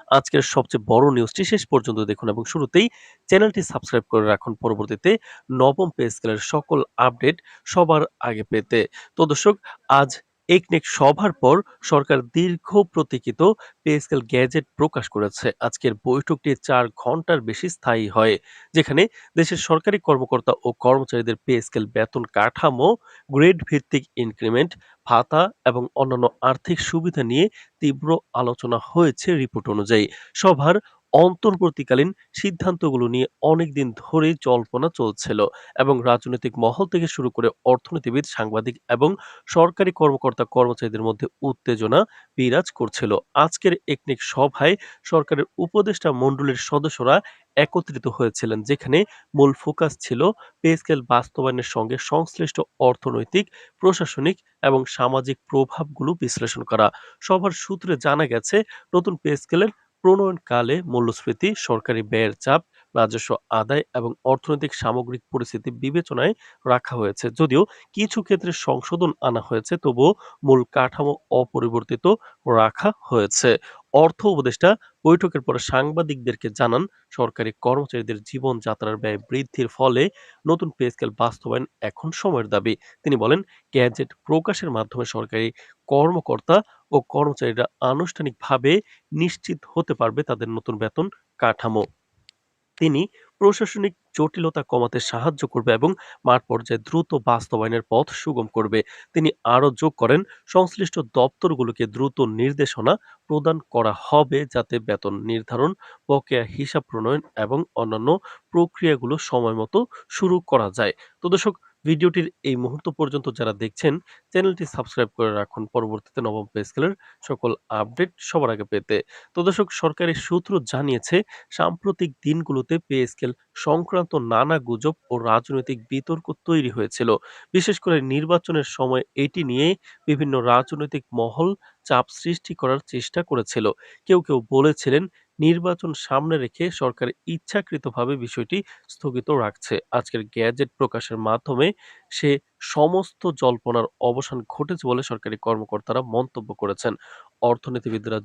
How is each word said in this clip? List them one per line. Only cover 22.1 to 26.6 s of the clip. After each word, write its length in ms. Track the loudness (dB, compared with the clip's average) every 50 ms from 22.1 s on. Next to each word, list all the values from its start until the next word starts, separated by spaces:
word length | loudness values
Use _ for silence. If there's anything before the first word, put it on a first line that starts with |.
| -2 -8 -8 -2 _
কাঠামো, 560 | 2 2 2 0 0 0 0 2 4 2 2 2 2 _ -20 -20 -20 _ _
গ্রেড 300 | 2 6 6 6 6 4 0
ভিত্তিক 380 | -2 -2 -2 -2 _ -4 -4 -4 _ _
ইনক্রিমেন্ট, 560 | -4 -4 -4 -4 _ -2 0 2 2 2 0 -2 -16 _ _ _ _ _ 2
ভাতা 340 | 2 2 2 2 2 2 2 2 0 _ _
এবং 180 | 0 0 0 -4 -4 _
অন্যান্য 300 | -2 0 0 2 2 2 0 0 _
আর্থিক 360 | 0 0 0 0